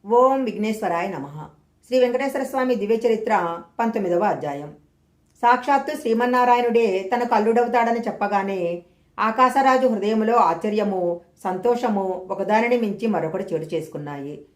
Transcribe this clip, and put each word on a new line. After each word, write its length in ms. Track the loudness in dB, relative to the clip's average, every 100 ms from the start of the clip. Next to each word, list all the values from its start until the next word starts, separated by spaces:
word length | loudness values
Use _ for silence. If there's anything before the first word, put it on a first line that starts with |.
| 4
ఓం 320 | 4 6 4
విఘ్నేశ్వరాయ 640 | -2 -4 -4 -2 -2 -2 -4
నమః. 360 | -8 -10 -14 -16 _ _ _ _
శ్రీ 120 | 2
వెంకటేశ్వర 440 | 2 0 -2 -4
స్వామి 320 | -4 -2 0 -2
దివ్య 200 | 0 0
చరిత్ర 640 | 2 0 0 0 0 -6 -12 -4
పంతొమ్మిదవ 440 | -2 -2 0 0
అధ్యాయం. 500 | 0 -2 -6 -8 -12 -16 _ _ _ _ _ _
సాక్షాత్తు 540 | 2 2 2 0 0 -6
శ్రీమన్నారాయణుడే 1120 | -2 0 2 4 4 4 4 2 2 0 -2 -2
తనకు 200 | 2 2
అల్లుడవుతాడని 640 | 2 2 2 2 2 0
చెప్పగానే 840 | -4 -4 -2 -2 -2 -4 -4 -6 -12 _ _ -4
ఆకాశరాజు 680 | -2 4 4 4 4 4 2
హృదయంలో 480 | 0 0 0 2 4
ఆశ్చర్యము, 840 | 2 0 -2 -2 -2 -2 -2 -4 _ _
సంతోషము 840 | -6 -2 0 0 0 -2 -2 -6 -8
ఒకదానిని 460 | -6 0 0 2 0
మించి 300 | 0 -2 -2
మరొకటి 460 | -2 -2 -6 -4
చోటు 220 | -6 -4 -6
చేసుకున్నాయి. 680 | -6 -10 -10 -10 -12 -14 -20